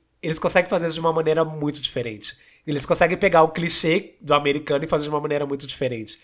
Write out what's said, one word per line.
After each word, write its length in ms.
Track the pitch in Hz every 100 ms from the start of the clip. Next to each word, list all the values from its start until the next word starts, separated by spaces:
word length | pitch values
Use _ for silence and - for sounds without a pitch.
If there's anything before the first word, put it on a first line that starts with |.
| _ _
eles 180 | - 160
conseguem 300 | 175 175 180
fazer 180 | 190 165
isso 80 | 160
de 40 |
uma 120 | 165
maneira 320 | 160 156 156 160
muito 360 | 156 147 143
diferente. 540 | - - 117 107 - - - - -
Eles 200 | 147 -
conseguem 320 | 170 170 160
pegar 260 | 196 170
o 60 | 160
clichê 640 | 160 170 - 165 175 - _
do 140 | 147
americano 500 | 147 143 143 147 147
e 40 | 160
fazer 160 | 160 147
de 40 |
uma 120 | 151
maneira 240 | 151 147 143
muito 200 | 139 139
diferente. 540 | - 131 117 107 -